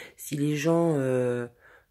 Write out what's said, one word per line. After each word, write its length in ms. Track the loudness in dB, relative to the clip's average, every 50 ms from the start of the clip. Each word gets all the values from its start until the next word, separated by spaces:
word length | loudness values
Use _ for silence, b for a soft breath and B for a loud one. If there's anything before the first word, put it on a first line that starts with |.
| B B B
si 180 | B -12 -8 -4
les 220 | -2 0 0 0
gens... 380 | 0 2 2 2 4 4 2 2
Euh, 500 | 2 0 2 2 2 0 0 -2 -4 -6 -8 -12 b b b b b b b